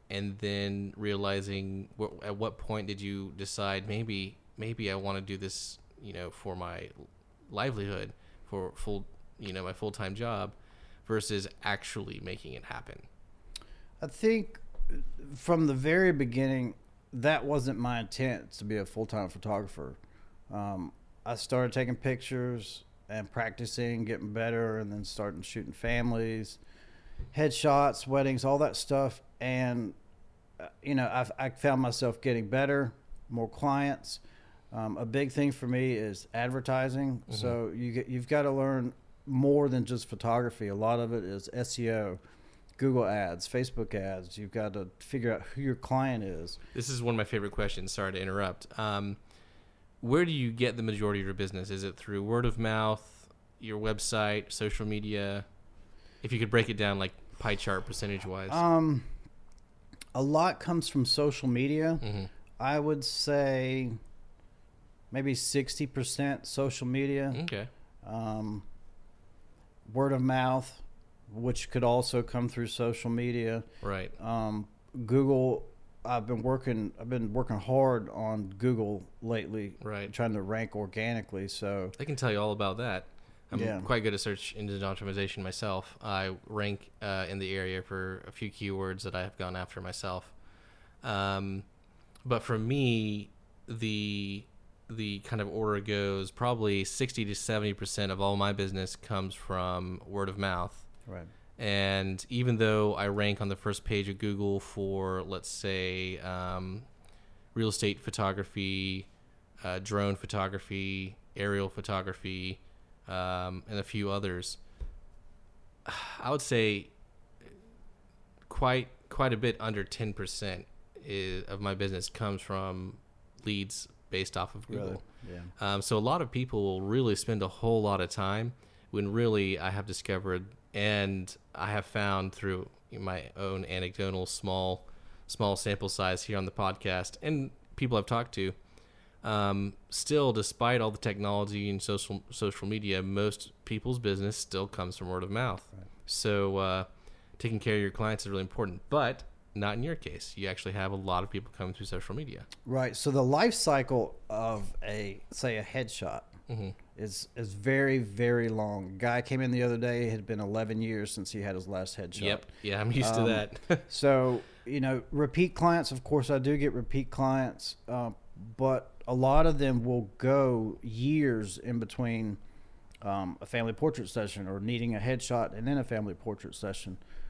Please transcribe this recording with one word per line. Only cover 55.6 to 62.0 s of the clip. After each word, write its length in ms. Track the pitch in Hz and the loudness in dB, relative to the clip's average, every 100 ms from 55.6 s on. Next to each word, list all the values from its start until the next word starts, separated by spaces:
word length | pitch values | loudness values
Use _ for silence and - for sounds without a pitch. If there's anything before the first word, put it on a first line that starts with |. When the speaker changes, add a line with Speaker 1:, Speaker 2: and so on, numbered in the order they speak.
| - - - - - - | -20 -20 -20 -20 -20 -10
Speaker 1:
If 80 | 117 | -2
you 60 | 120 | 0
could 120 | 110 | 4
break 180 | 117 110 | 4 4
it 80 | 107 | 2
down, 220 | 104 98 | 2 2
like, 120 | 95 - - - | 0 -4 -16 -6
pie 160 | 113 101 | 0 0
chart 280 | - 95 90 | 2 0 -2
percentage-wise. 640 | - 104 98 95 92 95 | -4 -2 -2 -4 -6 -2
Speaker 2:
Um, 500 | 151 170 165 160 139 - - - - - - - - - - - | 4 6 8 6 4 0 -8 -12 -20 -20 -20 -20 -20 -20 -20 -6
a 80 | 127 | 0
lot 380 | 139 151 175 - | 4 6 4 2
comes 280 | - 170 156 | 0 0 2
from 160 | 139 | 2
social 440 | 123 - 147 135 131 | 2 4 4 2 2
media. 500 | 120 135 151 160 165 | 2 4 4 2 2